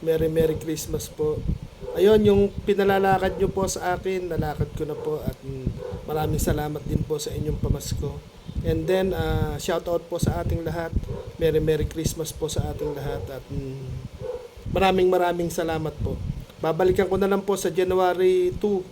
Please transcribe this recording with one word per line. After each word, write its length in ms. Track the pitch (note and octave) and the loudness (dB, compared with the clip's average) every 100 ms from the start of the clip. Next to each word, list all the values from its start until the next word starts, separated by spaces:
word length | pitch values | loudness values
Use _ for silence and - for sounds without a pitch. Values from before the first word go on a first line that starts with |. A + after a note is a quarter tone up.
Merry, 240 | D#3+ D#3+ D#3+ | 2 2 2
Merry 320 | D#3+ D#3+ D3+ | 4 2 2
Christmas 480 | D#3+ D#3 - D3+ - | -4 -6 -4 -6 -6
po. 320 | - D3+ D3+ - - - - - - | -4 -2 -2 -2 -4 -6 -12 -8 4
Ayun, 320 | F#3+ G#3+ G#3 | 6 8 6
yung 240 | G3 G3+ - - | 6 4 0 0
pinalalakad 720 | G3 G3 G3 G3 F#3+ F#3 F3+ | 2 4 4 4 4 2 0
nyo 80 | F#3+ | 0
po 160 | - F#3+ | 0 -2
sa 240 | F3+ E3+ F3 | -2 -2 -2
akin, 400 | F#3 F#3 F3+ D#3+ | -2 -4 -4 -2
nalakad 320 | D#3 C#3+ D3+ - | -2 -2 -4 -2
ko 80 | |
na 160 | D3+ D3 | -6 -4
po 240 | D3+ D3+ | -4 -4
at, 160 | - C3+ C3+ | -4 -6 -10
mm, 240 | C3+ B2+ - - - - | -6 -4 -4 -8 -10 -6
maraming 320 | D3+ D3+ D#3 | -2 0 0
salamat 400 | - D3+ D3+ D3+ | 0 0 -2 -6
din 240 | - D3+ - | -2 -2 0
po 80 | D3+ | -4
sa 160 | D#3 | -4
inyong 240 | D3+ D3 C#3+ | -4 -4 -2
pamasko. 560 | D3 C#3 - - C#3+ C#3+ - - - - E3 | 0 0 -2 -6 -6 -8 -14 -20 -10 -6 0
And 160 | D#3+ | 0
then, 320 | D#3+ F#3 F#3+ E3+ | 2 2 2 0
ah, 400 | D#3+ D#3 D3+ D3 | 0 2 0 -2
shoutout 560 | - E3+ E3+ E3+ E3+ | -2 -2 0 -2 -2
po 80 | E3+ | -2
sa 240 | F3 F3 | 0 0
ating 240 | E3+ E3+ E3 | 0 -2 -2
lahat. 240 | E3 E3 - - - - - | -4 -2 -4 -4 -8 -10 0
Merry, 240 | E3 D#3 | 2 4
Merry 240 | D#3 D#3 - | 4 2 0
Christmas 480 | E3 D#3 - D#3 - | -2 -2 -2 -6 -4
po 160 | D#3 | -4
sa 160 | E3+ D3+ | -2 -4
ating 240 | C#3+ D3+ C#3+ | -4 -6 -6
lahat 240 | C#3 - C3 | -6 -6 -6
at, 160 | C3+ - | -10 -8
mm, 1300 | C#3 C3+ C3+ C3 C3 - - B4+ - - - - - | -8 -6 -10 -8 -8 -10 -10 -10 -10 -12 -12 -4 2
maraming, 320 | F#3+ F#3 F#3 | 4 6 6
maraming 400 | F3+ F3 F3 E3+ | 4 2 2 -2
salamat 480 | E3+ E3 D#3+ D#3 D3 | -2 -2 -2 -4 -4
po. 160 | - C#3+ - - - - | -4 -4 -4 -6 -8 -6
Babalikan 480 | D#3+ D#3+ F#3 F#3 F#3 | -2 2 4 4 2
ko 80 | F#3+ | 2
na 160 | F#3+ | 4
lang 80 | G3+ | 2
po 160 | G3 G3 | 2 0
sa 160 | F#3 | 0
January 800 | E3 F3+ F#3 F#3 F3+ F#3 F#3 F3+ F3+ | 0 2 4 4 4 4 4 2 0
two 240 | G#3 G3+ F#3 | 0 0 -4